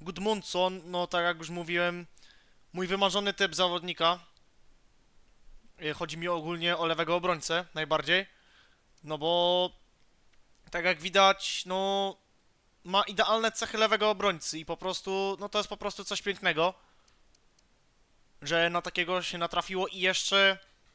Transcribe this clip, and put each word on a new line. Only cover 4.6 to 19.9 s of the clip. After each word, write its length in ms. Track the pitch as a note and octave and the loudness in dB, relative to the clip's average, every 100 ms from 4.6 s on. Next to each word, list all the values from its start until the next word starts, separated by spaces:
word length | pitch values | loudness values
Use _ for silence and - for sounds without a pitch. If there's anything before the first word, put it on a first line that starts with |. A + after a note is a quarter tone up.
| - - _ _ _ _ - - - - - - | -20 -20 _ _ _ _ -20 -20 -20 -20 -20 -10
E, 120 | D#3 | -6
chodzi 240 | D3 E3 D#3+ | -6 -6 -6
mi 100 | E3+ | -2
ogólnie 500 | F3 D#3 E3+ E3+ F3 | -2 -2 -2 0 2
o 80 | E3 | 2
lewego 300 | D#3+ D#3+ F3 | 0 2 0
obrońcę 500 | F3 E3+ - E3 F3+ | 0 -2 -2 -4 -4
najbardziej. 520 | D#3+ D#3 D#3 D3 F3 F#3+ _ _ _ _ _ _ _ | -6 0 0 2 2 0 _ _ _ _ _ _ _
No 140 | D3+ D3+ | -8 -4
bo, 540 | D#3 F3 F3 F3+ F3+ - _ _ _ _ _ _ _ _ - | 2 4 4 4 0 -4 _ _ _ _ _ _ _ _ -10
tak 140 | F3 E3+ | -2 0
jak 160 | E3 | -2
widać, 640 | E3+ F3+ G3 G3 - - - | 0 6 6 6 0 -6 -4
no, 500 | F#3 G3 G3 G3 - _ _ _ _ _ _ | -2 0 0 -2 -4 _ _ _ _ _ _
ma 200 | F3 F#3+ | -2 0
idealne 480 | G#3 G3 G3+ A3 A3+ | 2 2 2 2 2
cechy 260 | - A3+ A3 | -2 -4 0
lewego 320 | G#3+ G#3 G#3+ | 2 4 2
obrońcy 500 | G3+ G3+ E3+ - D#3 | 2 0 0 -4 -8
i 60 | D#3+ | -8
po 120 | E3 | -6
prostu, 600 | F3+ F3+ - F#3+ G3 G3 | -6 -6 -4 -2 -2 -4
no 100 | G3+ | -4
to 100 | G#3 | -4
jest 100 | G3+ | -4
po 80 | G3+ | -4
prostu 260 | G3+ F#3+ | -6 -6
coś 180 | G3 G3 | -6 -6
pięknego, 520 | - F#3+ F#3 D#3 E3+ F#3 _ _ _ _ _ _ _ _ _ _ _ _ _ _ _ _ | -4 -2 0 2 2 0 _ _ _ _ _ _ _ _ _ _ _ _ _ _ _ _
że 280 | C#3+ E3 E3+ | -2 0 2
na 120 | F3 | 0
takiego 400 | F3 F3+ F3 F3+ | -2 -2 -2 -2
się 160 | F3 F3+ | -4 -4
natrafiło 500 | E3+ - F3 F#3 | -4 -2 -4 -2
i 120 | F#3 | -4